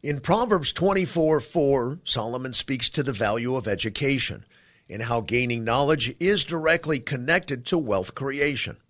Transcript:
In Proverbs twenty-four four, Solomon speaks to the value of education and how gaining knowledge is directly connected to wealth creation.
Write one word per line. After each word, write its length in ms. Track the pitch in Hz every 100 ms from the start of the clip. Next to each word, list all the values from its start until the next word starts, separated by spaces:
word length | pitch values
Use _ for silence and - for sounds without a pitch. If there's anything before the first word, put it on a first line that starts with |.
In 160 | 143 147
Proverbs 520 | 143 202 240 196 139
twenty-four 680 | - 185 190 180 170 156 156
four, 580 | - 175 143 139 120 160 -
Solomon 480 | 123 110 123 131
speaks 340 | 120 - 131 -
to 120 | -
the 100 | 135
value 440 | 107 107 113 120 131
of 120 | 107
education 760 | 101 113 104 139 139 - 80 - _ _ _ _
and 140 | 104
how 200 | 117 117
gaining 420 | 110 120 123 117
knowledge 520 | 113 120 143 156 117 -
is 240 | 175 202
directly 560 | - 165 160 165 156 147
connected 680 | - 139 123 170 - 131 120
to 140 | 175
wealth 340 | 131 101 92
creation. 640 | - 135 139 147 131 - - _